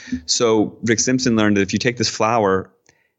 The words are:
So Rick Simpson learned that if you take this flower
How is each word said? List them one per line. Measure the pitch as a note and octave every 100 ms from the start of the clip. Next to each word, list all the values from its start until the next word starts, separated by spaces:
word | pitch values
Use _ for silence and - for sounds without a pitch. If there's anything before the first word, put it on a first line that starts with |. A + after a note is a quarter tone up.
| - E2 -
So | - A#2+ A2 G#2 - A2
Rick | A2
Simpson | - C3 B2+ A2+
learned | G#2+ G2+
that |
if | G2
you | G#2
take | B2+ A#2+
this | A2
flower | - A2 A#2 G2+ F#2+ - _ _ _ _